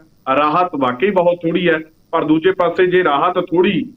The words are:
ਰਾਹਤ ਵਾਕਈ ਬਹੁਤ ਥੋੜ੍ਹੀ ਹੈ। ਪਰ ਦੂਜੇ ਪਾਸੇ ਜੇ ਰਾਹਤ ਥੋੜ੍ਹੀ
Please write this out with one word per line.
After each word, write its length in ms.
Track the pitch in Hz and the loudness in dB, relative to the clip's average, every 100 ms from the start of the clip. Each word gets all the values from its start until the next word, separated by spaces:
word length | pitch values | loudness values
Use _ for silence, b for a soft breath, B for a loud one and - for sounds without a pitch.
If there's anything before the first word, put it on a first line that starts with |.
| _ _ 131 135 | _ _ -2 0
ਰਾਹਤ 340 | 151 170 180 143 | 2 0 -2 -2
ਵਾਕਈ 340 | 127 123 202 | -4 0 0
ਬਹੁਤ 260 | 180 175 175 | 2 0 0
ਥੋੜ੍ਹੀ 340 | 165 175 175 | -2 0 0
ਹੈ। 100 | 160 - _ - | -2 -4 _ -6
ਪਰ 120 | 165 | -4
ਦੂਜੇ 280 | 151 160 180 | 0 2 2
ਪਾਸੇ 360 | 190 170 170 180 | 0 -2 2 2
ਜੇ 160 | 185 | 2
ਰਾਹਤ 360 | 170 143 175 180 | 2 0 0 -2
ਥੋੜ੍ਹੀ 540 | - 165 202 165 123 | -2 0 0 0 -6